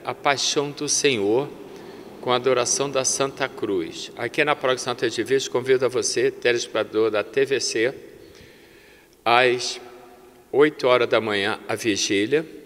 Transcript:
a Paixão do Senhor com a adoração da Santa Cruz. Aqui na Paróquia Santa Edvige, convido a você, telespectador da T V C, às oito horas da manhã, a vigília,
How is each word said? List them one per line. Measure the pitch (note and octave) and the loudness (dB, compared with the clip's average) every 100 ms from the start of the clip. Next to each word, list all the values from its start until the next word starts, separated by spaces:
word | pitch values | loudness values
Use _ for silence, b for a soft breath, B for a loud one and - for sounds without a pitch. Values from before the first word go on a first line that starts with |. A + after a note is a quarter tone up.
a | B2+ | -10
Paixão | - D3 C3+ - D3+ C#3+ | -2 0 0 0 -2 -2
do | C#3 D3 | -6 -2
Senhor | - D3 A#2 G2+ A#2+ C#3+ - - B B B B - | 2 2 2 2 2 0 -10 -18 B B B B -8
com | B2+ | 0
a | B2 | 2
adoração | C3 B2 A#2 - C#3 | 2 2 2 -2 0
da | C3+ | 0
Santa | C3 - C#3 - C3 | -2 -2 -2 -2 -6
Cruz. | - G#2+ F#2 E2 - - | -4 -2 -2 -4 -10 -12
Aqui | - A#2 - | -8 -4 0
na | D3 | 0
Paróquia | C#3+ C3 B2+ | 2 0 0
Santa | C3 A#2+ A#2+ | -2 -2 -2
Edvige, | A2+ G#2+ C3+ - | -2 0 -2 0
convido | B2 A#2+ B2+ B2 | -2 2 2 2
a | |
você, | A#2+ G2+ A#2+ C3+ | 0 -2 0 0
telespectador | - B2 A#2+ - A2 G#2 A2 A2 | 0 0 0 -2 -4 -2 0 2
da | G#2 | 0
T | G#2 C#3 C3 | 0 0 0
V | B2+ | 0
C, | - A2+ A#2+ - - - b b b b b b b b b _ | -2 0 -2 -2 -16 -20 b b b b b b b b b _
às | A2+ A#2+ B2+ B2 - - - - - - - - _ | 4 6 6 2 -4 -10 -14 -20 -20 -20 -20 -20 _
oito | B2+ D3+ D3 B2+ | 4 4 4 4
horas | B2 A#2 | 4 4
da | A2+ | 2
manhã, | A2 G2+ G2+ - - | 2 0 0 -4 -6
a | |
vigília, | A2 A#2 G2 - G2+ A2 D3 D#3+ - | -2 0 0 2 2 2 0 -2 -14